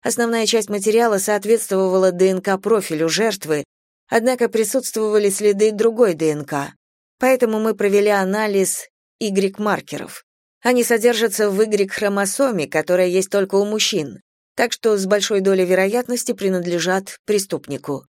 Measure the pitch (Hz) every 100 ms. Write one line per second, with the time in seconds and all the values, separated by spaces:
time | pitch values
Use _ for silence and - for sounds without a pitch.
0 | - 226 233 233 220 226 208 208 202 220
1 | 233 202 190 208 202 226 - 190 190 185
2 | 185 175 185 190 190 190 208 220 208 156
3 | 165 160 226 196 156 151 143 _ _ _
4 | _ 226 226 254 233 226 214 269 254 -
5 | 214 214 202 196 208 202 214 214 226 226
6 | 233 160 160 147 143 147 143 - _ _
7 | _ _ 254 262 233 220 220 214 202 202
8 | 208 202 190 202 214 196 190 - - _
9 | _ _ 220 196 190 196 208 185 - -
10 | - - _ _ _ _ 233 247 233 233
11 | 226 226 226 202 208 190 220 208 196 -
12 | 208 202 196 - 277 208 143 156 151 180
13 | 185 180 190 202 196 196 202 214 - 196
14 | 147 - _ _ _ - 240 - 233 208
15 | 190 208 196 202 190 190 180 185 190 233
16 | 247 247 - 208 202 185 175 175 165 190
17 | 190 - - 208 196 165 - 139 - 139
18 | -